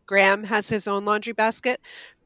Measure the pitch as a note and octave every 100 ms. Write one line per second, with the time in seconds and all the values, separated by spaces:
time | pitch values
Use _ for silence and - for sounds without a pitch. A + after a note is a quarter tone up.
0 | - G3 G3 G3+ G#3 G#3+ G3 G#3+ G#3 G3+
1 | G3+ G#3 A3+ A3 A3 A3+ B3+ B3 - -
2 | - _